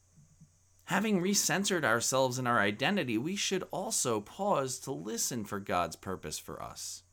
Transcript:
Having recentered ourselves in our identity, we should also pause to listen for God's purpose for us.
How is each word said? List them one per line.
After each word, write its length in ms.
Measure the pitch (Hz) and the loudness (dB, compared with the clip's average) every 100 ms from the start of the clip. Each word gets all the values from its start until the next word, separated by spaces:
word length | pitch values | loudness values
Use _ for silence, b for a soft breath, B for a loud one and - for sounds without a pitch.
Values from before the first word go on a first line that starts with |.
| _ - - - - _ _ _ | _ -20 -20 -20 -20 _ _ _
Having 380 | - 190 220 196 | -2 0 4 4
recentered 600 | 185 202 - 165 196 180 | 4 2 2 2 2 2
ourselves 540 | 131 117 - 131 131 123 | 4 4 4 2 2 2
in 80 | 127 | 2
our 140 | 120 | 4
identity, 560 | 101 104 135 196 131 107 | 4 2 0 2 0 0
we 200 | 147 202 | -2 -2
should 280 | - 190 - | -2 -2 -2
also 500 | 160 202 - 139 110 | -6 -2 0 0 0
pause 580 | - - 202 156 131 127 | -2 -4 0 2 0 -4
to 120 | - | -6
listen 520 | 143 185 226 - 123 | -8 -6 -4 -4 -4
for 160 | 104 101 | -4 -6
God's 360 | 101 90 85 - | -2 0 0 -4
purpose 420 | 95 90 78 76 | -8 -8 -8 -10
for 240 | - 76 | -10 -10
us. 420 | - - - - - | -10 -10 -12 -12 -16